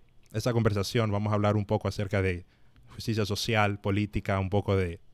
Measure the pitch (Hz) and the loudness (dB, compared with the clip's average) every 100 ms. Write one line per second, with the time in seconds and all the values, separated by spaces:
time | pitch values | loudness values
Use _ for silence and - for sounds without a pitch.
0 | - - - 110 127 117 110 101 98 123 | -12 -20 -10 -4 0 2 2 2 0 0
1 | 110 101 107 104 104 104 101 107 101 - | 0 0 0 2 2 2 0 -2 -2 -4
2 | 101 101 95 90 - _ - - - - | -2 0 0 -2 -10 _ -20 -20 -20 -8
3 | - 110 101 101 - 110 104 101 101 101 | -4 -2 0 -2 0 2 2 0 -2 0
4 | 104 110 - 98 95 101 98 98 90 85 | 0 -2 -2 -2 0 0 2 0 0 -6
5 | - | -8